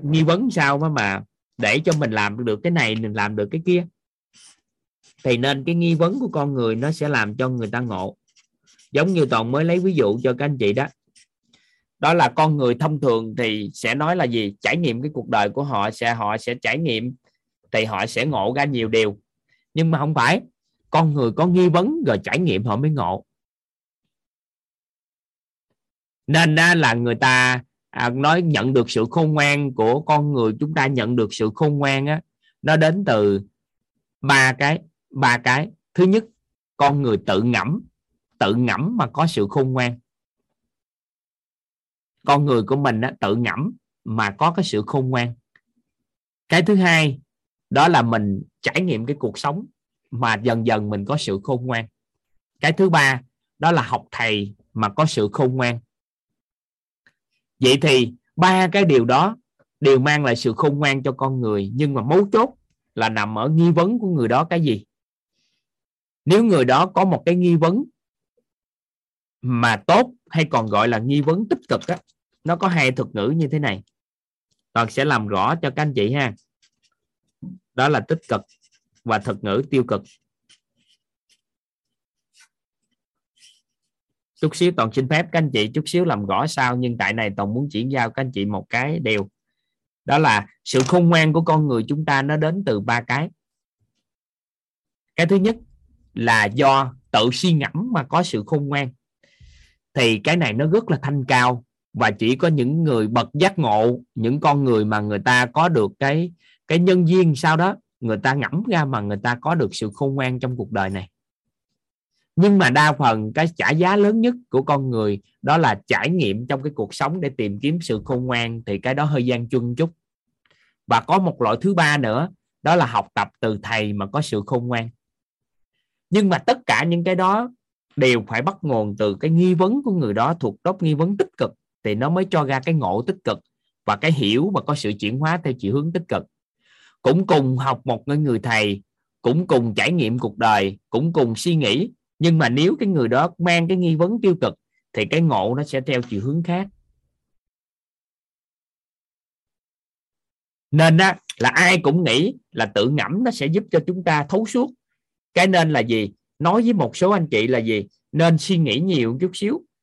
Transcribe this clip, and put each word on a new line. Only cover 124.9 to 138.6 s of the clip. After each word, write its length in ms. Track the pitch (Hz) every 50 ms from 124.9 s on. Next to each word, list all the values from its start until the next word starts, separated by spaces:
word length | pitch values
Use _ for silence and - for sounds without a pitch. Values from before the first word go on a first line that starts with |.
| - _ _ _ _ _ _ _ _ _ _ _ _ _ _ _ _ _ _ _ _ _ _ _
Nhưng 180 | 175 208 208 190
mà 100 | 175 -
tất 200 | - - 262 262 -
cả 180 | - 113 110 151
những 200 | 170 170 170 170
cái 100 | 185 185
đó 360 | 180 185 190 196 220 240 247 - _ _ _ _ _ _ _ _
đều 280 | - 131 127 123 113 101 -
phải 140 | 113 117 135
bắt 140 | 175 - - -
nguồn 340 | 147 127 113 107 104 101 101
từ 180 | 110 104 98 -
cái 100 | - 160
nghi 240 | 160 170 180 185 180
vấn 280 | 165 185 196 240 285 285
của 100 | 247 190
người 220 | 175 139 107 101
đó 200 | 110 120 143 170 170
thuộc 220 | 135 107 - - -
top 200 | 170 185 185 175
nghi 120 | 156 151
vấn 220 | 139 165 185 202
tích 140 | 196 381 - _
cực, 140 | - - - - _ _ _ _ _ -
thì 100 | 110 104
nó 160 | 107 131 151
mới 160 | 170 185 190 190
cho 140 | 190 165 147
ra 160 | 131 135 131
cái 140 | 131 170 165
ngộ 280 | 151 120 90 92 107 123
tích 100 | 196 180 - -
cực 140 | 120 104 - - _ _ _ _ _ _ _ _
và 120 | - 104
cái 160 | 101 - 160 160
hiểu 380 | 139 120 101 110 123 160 208 190
và 80 | 143 -
có 120 | - 147
sự 180 | - - 104 104 104
chuyển 180 | 104 104 120 135
hóa 220 | 156 156 170 180 -
theo 80 | 147 127 127
chiều 160 | - 98 117
hướng 180 | 143 147 165 170
tích 100 | 180 170 -
cực. 140 | 113 92 - - _ _ _ _ _ _ _ _ _ _ _ _ _ _ -
Cũng 240 | 127 143 180 185
cùng 320 | 190 165 147 135 127 131 127
học 220 | 131 139 127 - -
một 180 | 131 117 110 -
người, 120 | 135 143 151
người 200 | 151 139 117 107
thầy, 440 | 101 120 113 110